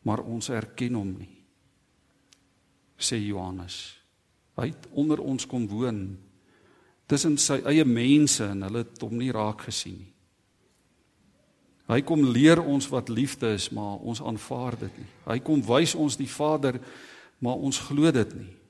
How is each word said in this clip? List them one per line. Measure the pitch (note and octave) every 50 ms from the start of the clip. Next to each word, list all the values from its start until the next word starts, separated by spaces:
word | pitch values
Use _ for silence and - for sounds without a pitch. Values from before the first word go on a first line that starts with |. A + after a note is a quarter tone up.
| _
Maar | A2 G#2 A#2+ A#2+
ons | A2 A#2 A#2 G#2+ -
erken | B2+ A2 G#2+ G#2+ - - B2+ A#2+ B2
hom | A2 G2+ G2 F#2 F#2+
nie, | F#2 - - - _ _ _ _ _ _ _ _ _ _ _ _ _ _ _ _ _ _ - _ _ _ _ _ _ _ _ _ _ _ _
sê | _ - - B2+ A2+
Johannes. | G#2 G2+ G2+ F#2+ F#2 F#2 F#2 F#2+ F2 F2+ - - - - - _ _ _ _ _ _ _ _ _ _ _ _
Hy | - - D#3
het | D#3+ - - - -
onder | C#3+ D3 D#3 D3+ -
ons | - C#3+ C3+ B2 -
kom | - C3 B2 A2+ G2+
woon, | G2+ G#2+ B2+ B2 A2 G#2 F#2+ F#2+ F#2+ F#2 - _ _ _ _ _ _ _ _ _ _ _ _ _ _ _ _ -
tussen | D3 C#3 C#3 E3 D3
sy | C#3 - - C#3+ C#3 -
eie | C3 D3 D#3+ D#3
mense, | B2+ A#2 A#2 A#2 C3 C#3+ D3+ D3+ C#3 - - A2
en | G2+ G2+ G2 F#2+
hulle | F#2+ A2 A#2 A#2
het | - - - -
hom | G#2+ A2+ A#2
nie | B2 C3
raak | A#2+ A2 G#2+ G#2+ G#2+ - -
gesien | - G#2 - - - F#2+ F#2+
nie. | F#2+ F#2 _ _ _ _ _ _ _ _ _ _ _ _ _ _ _ _ _ _ _ _ _ _ _ _ _ _ _ _ _ _ _ _ _ _ _ -
Hy | - C3 D3
kom | - E3+ D#3 C#3+
leer | B2+ A#2+ A#2+ C#3+ D#3+ E3+ E3+ E3+
ons | C#3+ C#3+ C#3 -
wat | - B2+ B2+ A2 -
liefde | A2+ A2 C#3 C3+ - - C3 A2+ G#2+
is, | F#2+ - - B2
maar | A2 G#2+ G#2 G2+ G#2
ons | - A#2 A#2 G#2+ D3+
aanvaar | A#2 A2+ G#2 - - C3 B2 B2+ B2+ A#2 -
dit | G#2+ F#2+ - -
nie. | - - - - -
Hy | - A2 B2 A#2+
kom | - D#3 C#3+ A2+
wys | G#2+ A#2+ C#3 E3+ D#3+ - E3
ons | D3+ D3 A#2
die | - C#3+ -
Vader, | - - D3+ D3+ D#3 D3+ C#3 C3+ B2 B2 - - - - - - - - - - _ _ B2+
maar | A#2+ B2+ -
ons | - C#3 C3 - - -
glo | C#3 C#3+ D3+ E3 C#3+
dit | B2 G#2 - -
nie. | - G2+ F#2 - - _ _